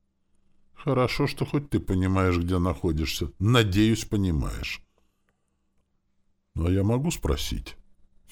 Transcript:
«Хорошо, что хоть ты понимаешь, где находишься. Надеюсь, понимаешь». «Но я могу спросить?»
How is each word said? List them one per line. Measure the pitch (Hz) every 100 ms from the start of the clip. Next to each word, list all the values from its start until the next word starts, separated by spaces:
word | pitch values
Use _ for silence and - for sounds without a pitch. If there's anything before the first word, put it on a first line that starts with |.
| _ _ _ _ _ _ _
«Хорошо, | - - 127 127 - 143
что | - 139
хоть | 147 143
ты | 98
понимаешь, | - 92 95 95 92 87
где | 87 92
находишься. | 90 80 90 78 80 - 85 -
Надеюсь, | 104 123 107 95 110 110 -
понимаешь». | 107 95 76 62 - - - - _ _ _ _ _ _ _ _ _ _ _ _ _ _ _ _ -
«Но | 85
я | 95
могу | 98 123 165
спросить?» | - 73 67 - 58 - - - - - - -